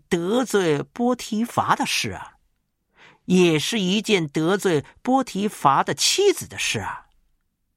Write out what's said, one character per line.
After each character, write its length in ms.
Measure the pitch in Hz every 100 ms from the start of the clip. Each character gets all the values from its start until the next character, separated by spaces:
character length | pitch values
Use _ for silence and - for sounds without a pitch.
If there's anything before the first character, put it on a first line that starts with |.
| -
得 360 | 175 170 240
罪 380 | 254 202 175 143
波 320 | 139 - 240
提 300 | 247 - 214
乏 320 | 233 - 101 -
的 100 | 139
事 260 | - 113
啊， 260 | 87 - _ _ _ _ _ _ _ - _ -
也 320 | 185 175 156
是 200 | - 233
一 240 | 180 208
件 240 | 214 196 156
得 300 | 165 160 196
罪 280 | 190 151 - -
波 200 | - 262
提 240 | 247 190 208
乏 380 | - 143 143
的 100 | 196
妻 380 | 151 - - 403
子 160 | - -
的 100 | 95
事 220 | - 113
啊。 220 | 92 - - _ _ _ _ _ _